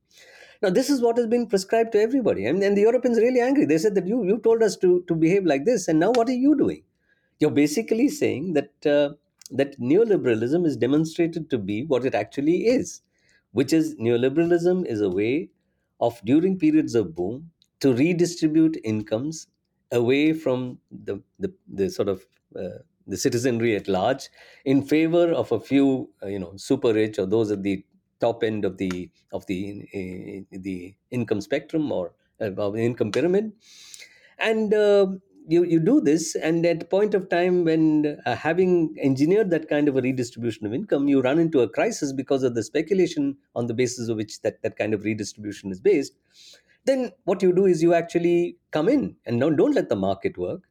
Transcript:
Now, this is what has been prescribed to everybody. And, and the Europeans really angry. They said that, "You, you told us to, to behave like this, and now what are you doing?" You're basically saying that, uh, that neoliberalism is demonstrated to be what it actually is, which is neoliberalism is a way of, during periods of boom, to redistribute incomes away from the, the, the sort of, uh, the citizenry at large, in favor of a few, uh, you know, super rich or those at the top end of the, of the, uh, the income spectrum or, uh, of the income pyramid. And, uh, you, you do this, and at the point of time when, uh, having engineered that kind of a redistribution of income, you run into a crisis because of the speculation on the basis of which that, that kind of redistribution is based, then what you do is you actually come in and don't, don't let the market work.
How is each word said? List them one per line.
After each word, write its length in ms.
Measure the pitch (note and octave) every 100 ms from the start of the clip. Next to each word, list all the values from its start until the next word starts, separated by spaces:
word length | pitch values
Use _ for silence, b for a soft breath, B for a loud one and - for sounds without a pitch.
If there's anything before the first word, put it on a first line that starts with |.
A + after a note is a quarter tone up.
| _ B B B B B
Now, 80 | G3
this 220 | F#3 C4
is 100 | C#4
what 160 | A#3 A#3
has 100 | A#3
been 200 | A#3+ A#3
prescribed 460 | G3 F#3+ A3+ A3+
to 80 | A3
everybody. 440 | A3+ C4+ G3+ F#2
And, 180 | G#2 F3+
and 140 | G3 G3+
the 60 |
Europeans 340 | G#3+ B3 B3 A#3
really 240 | A#3 B3+
angry. 240 | A#3+ C#4
They 140 | E3+ D#3
said 160 | G#3+
that, 120 | G3 F3
"You, 180 | B3
you 140 | F3+ A3
told 240 | A3+ A3+
us 140 | A3 -
to, 240 | F#3 F3+ -
to 60 |
behave 320 | E3 D#3+ G3 F3+
like 180 | C#3
this, 240 | D3+ A#3+ F#3
and 100 | D#3+
now 120 | F3+
what 180 | A#3 A#3
are 40 |
you 260 | B3 C4+ C#4+
doing?" 240 | B2+ D2+ - _ _ _ _ -
You're 120 | D3
basically 560 | B2+ D3 A3+ A3 A3 C4
saying 440 | E3 A2 G#2 F3+
that, 340 | D3+ - _ D#3
uh, 280 | D3 C#3+ C#3+ _ _ -
that 300 | B2 C#3 C3+
neoliberalism 840 | B2 E3 A3+ F3+ B2+ A2 A#2+ D#3+ E3+
is 100 | B2
demonstrated 720 | A#2+ D3 D#3+ - E3+ E3+ D3+
to 80 | B2+
be 260 | F#2+ G#2
what 200 | D#3 B2+
it 100 | C3
actually 520 | A2+ G#2 - C#3+ F3+ A3
is, 340 | B3+ - - _ _ _ _ _
which 200 | G2+ C3
is 220 | D#3+ D#3
neoliberalism 920 | - A2+ A#2 C3 C#3+ E3+ F3 E3+ F#3 E3+
is 140 | A2
a 80 | G2+
way 400 | F2+ A2 C#3+ G3 _ _ _ _ -
of, 200 | A#2+ -
during 340 | G2 D3 F#3 F#3+
periods 360 | D#3 D3+ C3+
of 200 | A#2 F#2+
boom, 360 | D#2+ F2+ B2+ E3 _ _ _
to 140 | C#3
redistribute 840 | A#2+ D#3 E3 A#2 - D#3+ D#3 D#3+ D#3+
incomes 600 | A2 G#2+ G#2+ A2 C#3+ D#3+ - _ _ _ _
away 440 | A#2+ A#2+ C#3 D3+
from 440 | D#3+ D3 B2+ B2+ B2 _
the, 320 | - G#2 G2+ - -
the, 120 | F#2+ - -
the 220 | F#2+ F#2+
sort 200 | - G#2
of, 180 | F#2+ - _ _ -
uh, 220 | F#2 - - _ -
the 100 | F#2+
citizenry 600 | C#3 A#2+ B2+ A#2 A#2 G2+
at 120 | F#2+
large, 400 | F#2+ G#2 C3+ - B B B
in 180 | C#3 C3+
favor 500 | C#3 D3+ D#3+ E3+ E3+
of 200 | C3 A2+
a 80 | A2
few, 500 | - C#3 C#3 C3 - _
uh, 40 | G2+
you 120 | G2+
know, 140 | F2 G2
super 360 | - C3+ B2
rich 260 | G#2+ G#2+ G#2+
or 80 | F#2+
those 240 | A2 G#2+
at 120 | G2+
the 220 | F#2+ F#2+ - _ _ _
top 220 | A#2+ A2+
end 220 | A2+ G#2+
of 140 | G2 F#2
the, 320 | F#2+ F2+ F2 _ _
of 120 | F#2+ -
the, 360 | F#2 G2+ G#2 -
uh, 640 | G2+ F#2 F#2 G2+ G2 G2 F#2+
the 360 | F#2+ F2+ F2+ G2+ _
income 300 | B2 A2+ G#2+
spectrum 520 | F#2+ C#3 D3 D#3+ C#3+
or, 200 | G2 E2+ - _ -
uh, 120 | A2
of 220 | F#2+ G#2
the 60 | G#2+
income 320 | A#2 A#2+ A2
pyramid. 400 | A#2+ D#3+ F#3+ A3 - B B B B B B B -
And, 340 | G3+ A3 G#3+
uh, 340 | G#3+ G#3 G3+ G3 F#3+ - _ -
you, 180 | E3+
you 140 | F3 E3
do 220 | D#3+ D4
this, 340 | C#3+ D#3+ -
and 300 | - D#3 E3
at 160 | E3+ E3+
the 60 | F3
point 260 | F#3+ G#3
of 160 | F#3+ F#3
time 360 | F3 F3+ F3+
when, 540 | E3 D#3+ D#3+ D3+ D3+ D3
uh, 100 | -
having 640 | A#2+ D#3 E3+ F#3 F3+ D#3 -
engineered 520 | C#3 C3 D3+ G3+ G3+
that 180 | D#3+ D3+
kind 200 | D3 D3
of 80 | C3
a 40 |
redistribution 640 | B2+ C3 A#2+ - A#2 A2
of 80 | G#2
income, 340 | B2 G#3+ D3+ C#3+
you 140 | C#3
run 180 | B2+ D#3
into 220 | E3 D3+
a 80 | A#2
crisis 460 | - G3+ A3 D3
because 280 | C3+ C3 C#3
of 120 | B2+
the 80 | A#2
speculation 760 | G#2 D3 E3 F#3+ F3 - C#3 C#3 _
on 120 | A#2 A#2+
the 80 |
basis 340 | A#2 B2 B2 A2+
of 80 | A2
which 240 | G#2+ -
that, 220 | G#2+ -
that 140 | G#2+ -
kind 160 | G#2+
of 100 | G#2+
redistribution 640 | G#2 A2 G#2 - G#2+ G2+ G2
is 100 | F#2
based, 340 | G3 F3 C#3 - b b b b b b -
then 240 | C4+ B3 -
what 180 | - G3
you 100 | F#3+
do 140 | F3 G3
is 160 | E3+
you 100 | E3+
actually 640 | E3+ E3 E3+ F3 F3 F3 - _
come 180 | D3+ D#3+
in 280 | C#4+ F#2+ - -
and 120 | A#2+
don't, 180 | C#3+ D3
don't 180 | B3
let 160 | C4+ -
the 60 | G#2
market 420 | F#2+ F#2+ F#2+ -
work. 240 | F2+ F#2+ -